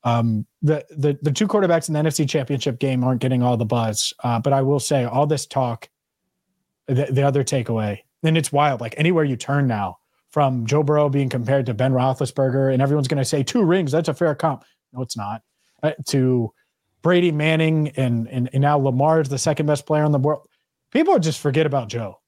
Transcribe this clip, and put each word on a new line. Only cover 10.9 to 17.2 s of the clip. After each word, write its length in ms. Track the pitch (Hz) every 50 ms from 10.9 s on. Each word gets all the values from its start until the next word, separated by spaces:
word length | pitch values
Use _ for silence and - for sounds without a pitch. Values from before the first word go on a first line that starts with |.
| 151 147 147 147
being 200 | 135 143 139 127
compared 380 | 120 127 117 110 139 139 127
to 80 | 123 117
Ben 180 | 101 127 135
Roethlisberger, 800 | 131 123 123 135 127 - 139 123 - - 135 135 123 135 135 135
and 100 | 135 127
everyone's 260 | 139 139 147 151 135 127
gonna 160 | 156 139 135
say, 180 | - - 143 131
"Two 180 | - - 247 208
rings, 280 | 160 175 196 175 139
that's 160 | 135 165 165 165
a 60 | 143
fair 200 | - 175 156 147
comp." 300 | - - 156 135 - _ _ _ _ _ _
No, 80 | - 123
it's 160 | 131 - -
not. 260 | 117 101 101 107 113 _ _ _ _ _ _ _ _
Uh, 100 | - 156 151 - 139 -
to 440 | - 135 127 127 127 123 117 110 _ _ _ _ _ _ _ _ _ _
Brady 300 | - 165 180 180